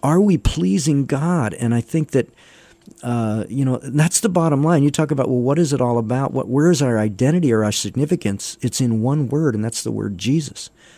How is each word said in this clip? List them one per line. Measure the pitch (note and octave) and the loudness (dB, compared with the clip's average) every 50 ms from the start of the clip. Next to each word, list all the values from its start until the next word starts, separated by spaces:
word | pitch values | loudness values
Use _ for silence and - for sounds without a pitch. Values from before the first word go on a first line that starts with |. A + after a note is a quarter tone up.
| - | 0
are | C#3+ D#3+ F#3 | 2 2 4
we | G#3 G3+ F3 | 4 4 2
pleasing | C3+ - - - D#3 F3+ F#3 G3 F#3+ C3 D#3 C#3+ C#3 C3+ | 2 2 0 0 0 0 0 0 0 0 0 0 0 0
God? | - C#3 C3+ D#3 F3 F3+ E3 A#2+ G#2 - | 0 -2 -2 0 0 0 0 0 -2 -4
And | - A#2+ A#2 A#2+ | -4 -2 0 0
I | A#2 | 0
think | A2+ - - D#3+ D3+ - | -2 -2 -2 -2 -2 0
that, | - C3 - - _ _ - - - - - - - _ _ - - - - | 0 -2 -2 -2 _ _ -20 -20 -20 -20 -20 -20 -20 _ _ -20 -20 -10 -6
uh, | B2 A#2+ A#2 A2+ G#2+ G#2+ A2 - | -4 -2 -2 -2 -2 -2 -4 -6
you | - A#2 C#3 C3+ | -6 -4 -2 0
know, | C3 B2+ - - | 0 -2 -4 -4
that's | C3 B2+ D3 D#3 E3 - - | -4 0 0 2 2 0 0
the | - G#3 | -2 0
bottom | F3+ F3 E3 D#3+ C#3+ C3+ D3 | 0 2 2 2 2 2 2
line. | D#3+ F3 C#3+ C#3+ | 2 4 4 2
You | D3 | 2
talk | C#3+ - D#3 D3 | 2 0 -2 0
about, | D3+ C3+ B2+ - | 0 -2 0 0
well, | B2+ B2 | 0 0
what | A#2+ C3 C#3+ E3 | 0 0 2 2
is | E3+ C3+ C#3 | 2 0 0
it | B2+ | 0
all | B2 A#2+ A#2+ A#2+ | 0 0 0 0
about? | A2+ G#2+ B2 C3 C#3 - - | 0 0 -2 -2 -2 -2 -2
What, | C3 - | -4 -4
where | - B2+ C#3 D#3 F3+ | 0 0 2 4 4
is | E3+ B2+ | 4 4
our | C#3+ B2+ A2+ | 2 2 2
identity | G#2+ G#2+ A2 F#2+ F#2 B2 C#3 E3+ F3+ E3 C3 A2+ | 2 0 0 0 0 0 2 2 2 2 2 2
or | G#2+ G#2+ | 2 2
our | G#2 | 0
significance? | - - - G2+ - B2+ D3 D3 F3+ - - G#2 G2 F#2+ - - - - | -2 -2 -6 -4 -2 -2 0 0 0 -2 -2 -4 -4 -4 -8 -12 -10 -4
It's | - A#2 - - | -4 -4 -2 0
in | C3 A#2+ A2+ A2 A2 | 0 0 2 0 0
one | C3 D3 D#3 C#3 A2+ | 0 0 0 0 0
word, | C#3 D3+ E3 C#3 A2 | 0 0 0 0 0
and | G#2+ G#2+ | 0 -2
that's | A#2 - - - | -4 -4 -6 -6
the | A#2 | -6
word | A2 G#2 G#2 G#2 G2 | -4 -4 -4 -4 -6
Jesus. | F2 F2+ A#2 C#3+ E3 C#3+ - - - - - _ _ - - - | -4 -2 0 0 0 0 -4 -12 -16 -18 -18 _ _ -20 -20 -20